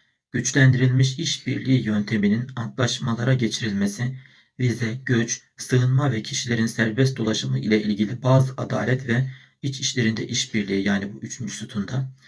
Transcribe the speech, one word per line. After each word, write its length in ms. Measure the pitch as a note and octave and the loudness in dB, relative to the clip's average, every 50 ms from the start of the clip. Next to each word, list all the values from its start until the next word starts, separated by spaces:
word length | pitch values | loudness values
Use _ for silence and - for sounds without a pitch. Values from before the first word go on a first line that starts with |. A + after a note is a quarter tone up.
| _ _ _ _ _ _ | _ _ _ _ _ _
güçlendirilmiş 880 | - B2+ - - - C#3+ C3+ C3 A#2 - C3 B2+ B2+ C3 C3 - - - | -6 -4 -4 0 4 6 6 8 6 6 4 4 4 4 2 2 2 -2
işbirliği 640 | E3 - - - - C3 A2+ G2+ G2 B2+ C3 B2 G#2 | -4 -4 -4 -6 -4 -6 -4 -4 0 2 2 2 2
yönteminin 640 | G#2+ G#2+ G#2 G#2 - A2+ G#2+ G2+ G2+ G#2 A#2+ B2+ - - | 0 0 -2 0 0 0 2 2 2 2 2 -2 -4 -6
antlaşmalara 800 | - A2+ G#2 - - B2 A2+ - - - A#2+ A2+ A2 A#2+ B2+ C3 | -8 -8 -8 -2 -2 -2 -2 -2 -4 -4 -4 -2 0 2 2 2
geçirilmesi, 840 | B2+ A#2+ A2 - - A2+ G#2+ G2+ G2 G2+ G2+ G2+ - B2+ C3 C3 - - - _ _ _ _ _ - | 2 2 -2 -2 -2 -4 -2 -2 0 0 -2 -2 -2 -4 -4 -4 -8 -16 -20 _ _ _ _ _ -2
vize, 420 | B2+ B2 A2 A2 A#2 A2 A2+ C3 - | 0 0 0 0 -2 -4 -4 -6 -2
göç, 360 | - B2+ A2+ A#2 - - - _ _ _ - | 0 0 0 2 0 -4 -8 _ _ _ -14
sığınma 540 | - - C3 B2+ B2 B2+ C3 C3 D3 C#3 | -4 2 2 4 4 4 4 4 2 2
ve 120 | A2 A2 G#2+ | 0 -2 -4
kişilerin 420 | - - - - B2 A#2+ A2 A2+ | -6 -8 -6 -2 -2 0 0 0
serbest 520 | A2+ - - A2+ A2+ G#2+ B2+ C3 A#2+ - - | 0 0 0 0 0 2 2 2 2 2 0
dolaşımı 420 | A2 A2 G#2+ - - - C3 - | -2 -2 0 -2 -2 -2 -2 -2
ile 240 | - G#2 G#2+ G#2+ G#2 | 2 2 2 2 2
ilgili 400 | G#2 G#2 G2 G#2+ G2+ B2 - - | 0 0 0 0 -2 -2 -2 2
bazı 300 | C3 C3 C3 - - - - | 4 6 6 6 4 0 -6
adalet 500 | A#2 - A#2 A2+ G#2+ - B2+ B2+ - - | -6 -4 -4 -2 0 0 -2 -2 0 0
ve 240 | A2+ B2+ C3+ - - - - _ _ _ | 0 0 0 -2 -6 -12 -20 _ _ _
iç 180 | - C3+ C3 - | -8 -6 -6 -4
işlerinde 480 | - - - B2+ A#2 A2 A2 A2 A2+ - | -6 -4 -2 0 0 0 0 -2 -4 -4
işbirliği, 560 | A#2 - - - - A2 G2+ F#2+ G2 G2 G2 | -4 -4 -4 -2 -2 -4 -2 0 -2 0 0
yani 300 | G2+ G2+ G2 G2 G2 - | 0 0 0 -2 -6 -10
bu 40 | - | -10
üçüncü 360 | - - - - A#2 G2 - | -12 -12 -10 -8 -10 -10 -8
sütunda, 580 | - - - - G#2+ G2 - A#2+ C3 C3+ - - _ _ | -10 -12 -8 -6 -6 -6 -2 -2 -4 -4 -4 -8 _ _